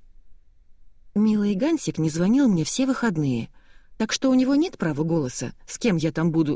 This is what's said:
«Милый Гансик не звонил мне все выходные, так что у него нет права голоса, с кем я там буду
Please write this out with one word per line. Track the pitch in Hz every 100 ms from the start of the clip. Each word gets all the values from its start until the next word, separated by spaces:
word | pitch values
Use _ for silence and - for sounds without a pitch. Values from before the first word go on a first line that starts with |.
| - - - - - _ - - - - - 202
«Милый | 214 214 202 190
Гансик | 285 330 - 156
не | 160
звонил | 156 180 254 269
мне | 175
все | 151 - 262
выходные, | 254 233 160 143 120 113 - - - - -
так | 220
что | - 262
у | 262
него | 254
нет | 277 359 -
права | 170 139
голоса, | 160 165 127 - 123 - -
с | -
кем | 240 165
я | 156
там | 156 170
буду | 160 151